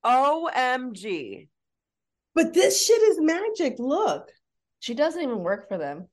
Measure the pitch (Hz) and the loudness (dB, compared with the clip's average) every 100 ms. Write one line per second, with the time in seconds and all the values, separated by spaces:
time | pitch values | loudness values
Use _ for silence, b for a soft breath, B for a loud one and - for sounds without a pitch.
0 | 226 254 277 320 330 - 254 254 254 196 | 4 4 4 0 -2 -2 0 -2 -4 -10
1 | 208 170 113 98 151 _ _ _ _ _ | -6 -6 -6 -14 -18 _ _ _ _ _
2 | _ _ _ 330 - 339 - - - 453 | _ _ _ 0 2 4 4 2 4 6
3 | 427 330 311 339 427 427 302 - 247 320 | 6 4 0 0 -4 -2 -2 -2 -2 0
4 | 427 147 - _ _ _ _ _ - 240 | 0 -2 -8 _ _ _ _ _ -10 -2
5 | 311 330 285 220 175 202 - 185 147 147 | -2 0 -4 -4 -4 -4 -6 -8 -6 -8
6 | 180 | -16